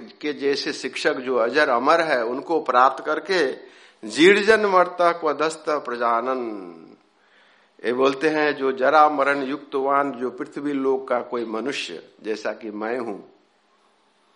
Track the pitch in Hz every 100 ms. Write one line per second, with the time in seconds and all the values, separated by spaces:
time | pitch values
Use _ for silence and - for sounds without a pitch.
0 | 107 - 147 131 139 139 156 - 135 -
1 | 160 139 127 123 117 135 151 120 135 165
2 | 160 131 117 131 - 160 151 123 135 135
3 | 147 156 156 185 135 - - - - _
4 | 107 113 175 202 202 220 208 185 175 175
5 | 175 170 156 139 156 156 - 151 123 120
6 | 120 117 123 131 117 104 87 82 - -
7 | _ _ _ _ _ _ _ _ 110 123
8 | 135 135 156 156 151 139 135 120 131 151
9 | 151 143 135 143 131 147 - 139 135 139
10 | 143 123 127 127 143 151 143 139 135 135
11 | 135 123 117 123 110 110 123 123 - 80
12 | - _ 101 107 110 107 110 104 110 127
13 | 113 95 - _ _ _ _ _ _ _
14 | _ _ _